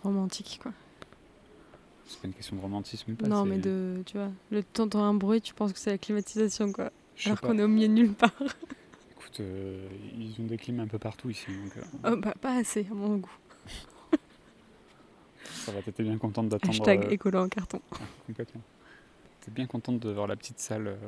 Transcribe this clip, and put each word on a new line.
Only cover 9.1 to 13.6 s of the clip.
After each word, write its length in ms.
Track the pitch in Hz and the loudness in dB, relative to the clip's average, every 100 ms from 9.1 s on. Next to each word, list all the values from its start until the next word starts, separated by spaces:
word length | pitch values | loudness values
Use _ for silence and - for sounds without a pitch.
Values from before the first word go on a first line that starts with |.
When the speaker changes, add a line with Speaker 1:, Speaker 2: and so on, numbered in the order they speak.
Speaker 2:
Écoute, 280 | - - - | -20 -16 -8
euh, 480 | 98 95 98 95 95 98 104 113 | -6 -6 -6 -8 -10 -12 -12 -10
ils 160 | 110 110 | -10 -6
ont 20 | 113 | -4
des 120 | 113 | -4
clims 240 | - 120 | -4 -4
un 60 | 110 | -2
peu 120 | 107 | -4
partout 300 | 110 - 127 | -6 -6 -8
ici, 160 | 107 - | -8 -8
donc, 300 | 98 101 - | -8 -8 -10
euh, 340 | - - 220 | -12 -4 0
Speaker 1:
Oh, 60 | 226 | 0
bah, 160 | 214 - | 0 -4
pas 160 | 269 254 | 0 0
assez, 280 | 214 214 196 | 0 -2 -2
à 20 | |
mon 220 | 208 208 208 | -2 0 0
goût. 140 | 180 - - - | -2 -14 -20 -20